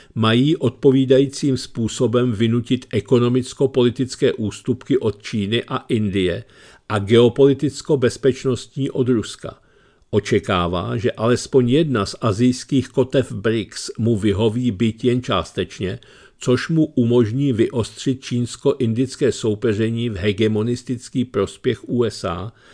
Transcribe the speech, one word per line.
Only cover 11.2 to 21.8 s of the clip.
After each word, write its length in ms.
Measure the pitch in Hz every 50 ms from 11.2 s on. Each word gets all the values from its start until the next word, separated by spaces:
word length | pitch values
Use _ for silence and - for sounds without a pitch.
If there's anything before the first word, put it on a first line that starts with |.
| 110 120 120 113 - - - 135 123 117
jedna 360 | 127 151 170 151 127 110 98
z 100 | - - -
asijských 680 | - 117 95 104 123 127 123 - - - 147 127 - -
kotev 440 | - 135 127 131 - 139 123 - 120
brics 580 | 107 101 113 113 113 98 - - - - - - -
mu 180 | 110 117 117
vyhoví, 540 | 101 98 107 98 90 113 113 107 123 127 123
byť 340 | 104 92 117 113 110 - -
jen 180 | 123 120 127 127
částečně, 760 | - 110 90 85 - - - 92 - - - 104 90 - 123 - - - - - - _ _ -
což 260 | 139 123 127 - -
mu 180 | 165 160 156
umožní 680 | 151 - 131 120 117 120 123 120 104 113 135 143 143 120
vyostřit 680 | 101 113 - - 120 104 - - - - 139 131 127
čínsko-indické 1120 | - - 123 120 120 120 - - - 143 - - 131 113 110 117 131 127 - - 151 120 -
soupeření 800 | - - 113 104 104 - 117 104 104 113 113 113 117 117 120
v 60 | 107
hegemonistický 1080 | 87 101 107 101 98 110 110 110 104 107 120 120 123 - - 127 120 - - - 131 120
prospěch 640 | - - 107 98 92 - - - 131 117 -